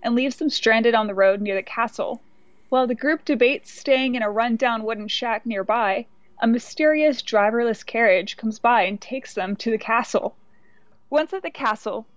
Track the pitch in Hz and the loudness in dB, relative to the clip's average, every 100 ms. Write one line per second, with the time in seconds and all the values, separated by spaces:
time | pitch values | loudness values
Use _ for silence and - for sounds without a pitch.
0 | 240 240 269 - 311 - 226 226 226 226 | -2 0 0 -2 -4 0 2 4 4 2
1 | 214 196 196 202 202 196 - - 233 - | 2 4 4 4 0 -4 -4 -4 -4 -4
2 | 208 240 - - - - - 254 247 240 | -6 -8 -14 -20 -20 -20 -2 0 0 0
3 | 277 320 - 254 247 285 - - - 262 | 0 -2 0 2 2 2 -6 -8 0 2
4 | 262 247 214 208 240 226 254 226 220 220 | 2 -2 -2 0 0 0 0 0 -4 -6
5 | 208 - 240 220 233 202 190 226 208 196 | -6 -6 -4 -4 -4 -4 -2 0 0 -2
6 | 240 - - - 233 233 - - 311 302 | -6 -14 -20 -4 0 0 -2 0 2 4
7 | 302 254 - 214 208 233 233 220 - 226 | 2 2 0 2 2 2 -2 -4 -4 0
8 | 226 185 202 - 220 214 233 240 190 202 | 4 4 0 -6 -6 0 2 4 2 -2
9 | - 262 - - 185 202 226 220 - 226 | -8 -10 -8 -6 -6 -4 -2 -4 -2 -2
10 | 233 - - - - - - - - - | 0 -2 -4 -8 -18 -20 -20 -20 -20 -20
11 | - 285 330 381 339 - 247 214 220 202 | -4 -2 -2 -4 -10 -6 -4 -4 -6 -8
12 | 220 | -10